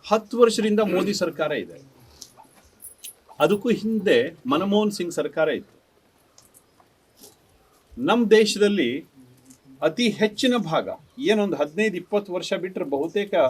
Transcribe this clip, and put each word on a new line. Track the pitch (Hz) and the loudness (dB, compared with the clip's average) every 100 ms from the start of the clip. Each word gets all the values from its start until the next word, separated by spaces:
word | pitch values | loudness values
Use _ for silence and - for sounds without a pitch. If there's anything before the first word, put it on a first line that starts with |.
| - | 0
ಹತ್ತು | 220 208 233 | -2 -2 4
ವರ್ಷದಿಂದ | 233 226 214 208 | 4 4 0 2
ಮೋದಿ | 208 185 185 | 2 0 0
ಸರ್ಕಾರ | 202 170 - 156 | -2 -4 -2 -4
ಇದೆ, | 139 85 82 135 _ - - - _ - _ _ _ - _ - _ _ - | -4 -6 -14 -20 _ -20 -20 -20 _ -20 _ _ _ -20 _ -20 _ _ 0
ಅದಕ್ಕೂ | 156 202 240 | 2 2 0
ಹಿಂದೆ | 214 214 220 196 127 139 - 127 | 0 0 -2 2 2 2 -6 -2
ಮನಮೋಹನ್ | 147 196 202 214 | 0 2 2 0
ಸಿಂಗ್ | 208 175 | -2 -6
ಸರ್ಕಾರ | 156 151 156 160 | -4 -4 0 0
ಇತ್ತು. | 123 - _ _ _ _ _ _ _ _ - _ _ _ _ _ _ - _ _ _ _ _ _ - | 0 -6 _ _ _ _ _ _ _ _ -20 _ _ _ _ _ _ -20 _ _ _ _ _ _ -6
ನಮ್ | 135 226 226 | 0 2 6
ದೇಶದಲ್ಲಿ | 214 214 202 208 202 123 135 - - - _ _ - _ - | 6 4 2 2 2 -2 -4 -10 -20 -20 _ _ -20 _ -4
ಅತಿ | 214 240 240 | -4 0 -2
ಹೆಚ್ಚಿನ | 160 208 214 262 247 | 0 -2 0 0 0
ಭಾಗ, | 165 156 98 - - - | 0 -4 -4 -10 -16 -6
ಏನೊಂದು | 147 214 202 156 | 0 0 0 -2
ಹದಿನೈದು | 147 160 220 180 | -4 0 -2 -2
ಇಪ್ಪತ್ತು | - 208 202 | -4 -4 -2
ವರ್ಷ | 180 170 | -8 -4
ಬಿಟ್ರೆ | 190 185 185 | -6 -4 -8
ಬಹುತೇಕ | 165 139 160 202 202 185 131 | -4 -4 -4 -4 -2 2 0